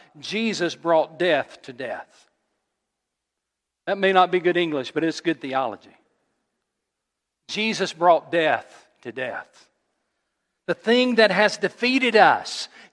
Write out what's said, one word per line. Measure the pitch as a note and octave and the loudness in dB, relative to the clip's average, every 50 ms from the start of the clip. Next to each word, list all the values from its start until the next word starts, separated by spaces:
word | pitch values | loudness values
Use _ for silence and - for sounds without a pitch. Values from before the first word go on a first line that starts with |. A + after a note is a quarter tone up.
| - _ _ D3+ | -20 _ _ -18
Jesus | C3+ - F3 G#3+ A3+ A3+ G3 - F3 E3 - | -14 -8 -6 -4 -2 -2 -2 -2 -4 -6 -6
brought | - - E3 E3 D#3+ C#3+ C3 D#3+ D3+ | -6 -2 0 2 2 2 0 -4 -4
death | F3 F3+ D#3+ C#3 B2 - - - - | 0 0 0 0 -2 -6 -12 -20 -20
to | - B2+ | -20 -16
death. | A#2+ C3+ A#2 G2 - - - _ _ _ _ _ _ _ _ _ _ _ _ _ _ _ _ _ _ _ _ _ _ _ _ _ _ _ _ _ _ _ _ _ _ _ | -14 -12 -10 -10 -12 -14 -18 _ _ _ _ _ _ _ _ _ _ _ _ _ _ _ _ _ _ _ _ _ _ _ _ _ _ _ _ _ _ _ _ _ _ _
That | - G3 G3 | -6 -4 0
may | G3 F#3+ | 0 2
not | F#3+ F#3 F#3 F3 | 4 4 4 4
be | F3 F3+ | 2 0
good | D#3+ F3 E3+ F3 | 0 0 0 0
English, | F3 E3 D3 C#3+ B2+ - | -2 -2 -4 -4 -6 -6
but | - D#3 D#3 | -4 -4 -4
it's | E3 D#3 - | -4 -4 -4
good | - E3+ D#3+ B2+ | -4 -4 -4 -4
theology. | - C3+ C3 C3 C3+ A#2+ G2+ - - G2+ _ _ _ _ _ _ _ _ _ _ _ _ _ _ _ _ _ _ _ _ _ _ _ _ _ _ _ _ _ _ _ - | -6 -6 -4 -4 -4 -4 -6 -10 -16 -20 _ _ _ _ _ _ _ _ _ _ _ _ _ _ _ _ _ _ _ _ _ _ _ _ _ _ _ _ _ _ _ -12
Jesus | - G3+ G#3+ A3 G#3+ E3 G3 F3 - | -8 -6 -4 -4 -4 -4 -6 -6 -4
brought | D#3+ E3+ F3+ E3+ D3+ - C#3+ | 0 2 4 4 4 2 -2
death | - E3+ D#3+ D3+ B2+ A2+ - - - - _ _ _ _ _ | -2 0 0 0 0 -2 -4 -10 -20 -20 _ _ _ _ _
to | B2 A2 | -14 -10
death. | B2+ B2+ B2 G#2 - - - _ _ _ _ _ _ _ _ _ _ _ _ _ _ _ _ _ _ _ _ _ _ _ - | -10 -10 -8 -10 -12 -14 -16 _ _ _ _ _ _ _ _ _ _ _ _ _ _ _ _ _ _ _ _ _ _ _ -8
The | E3+ | -8
thing | - - A3 A#3 B3 B3+ B3+ A#3+ | -6 0 0 2 2 2 2 4
that | A3+ A3 G#3 | 4 4 4
has | F#3 F3+ G#3+ G#3 - | 4 2 2 0 0
defeated | - - F#3 - - A#3+ B3 B3+ C4+ B3+ A#3+ A3 G#3+ | -2 -6 -6 -6 -4 -4 -2 0 0 0 2 6 6
us | F#3+ D#3+ B2 G2 F#2+ - - - - - _ - - - | 6 6 6 2 -2 -8 -12 -12 -12 -14 _ -20 -20 -20